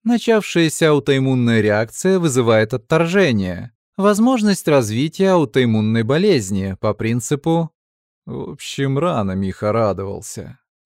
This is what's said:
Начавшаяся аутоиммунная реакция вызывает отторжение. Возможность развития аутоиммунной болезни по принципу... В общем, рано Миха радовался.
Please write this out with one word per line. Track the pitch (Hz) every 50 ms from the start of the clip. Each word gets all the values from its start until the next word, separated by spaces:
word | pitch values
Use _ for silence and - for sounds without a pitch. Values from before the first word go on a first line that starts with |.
| _
Начавшаяся | 220 240 233 - 233 226 214 - - - 175 165 156 - - 165 156
аутоиммунная | 151 143 - - 139 135 131 135 131 127 120 117 117 110
реакция | 107 104 104 107 117 107 - - - 185 190 185
вызывает | 170 160 120 131 120 117 113 110 110 110 -
отторжение. | 110 - _ 160 160 165 165 180 202 185 151 117 104 95 92 87 87 110 120 - _ _ _ _
Возможность | - 190 208 208 196 226 254 262 233 208 208 190 - - 170
развития | 147 139 120 104 110 120 143 160 - - 190 190 185
аутоиммунной | 175 147 117 - 135 127 117 110 110 107 107 113 113 113
болезни | 113 139 165 196 214 185 127 101 95 104 95 95 95 92 -
по | - 110 101
принципу... | - 107 110 117 120 - - 147 143 - 165 165 170 165 156 - _ _ _ _ _ _ _ _ _ _
В | - 120 135 147 - -
общем, | - - - - - 139 135 135 139
рано | 165 180 165 120 101 95 92
Миха | 95 98 95 92 - 110 107 107
радовался. | 113 113 104 92 90 98 98 98 - 110 - - 113 90 - 127 - _ _ _ _ _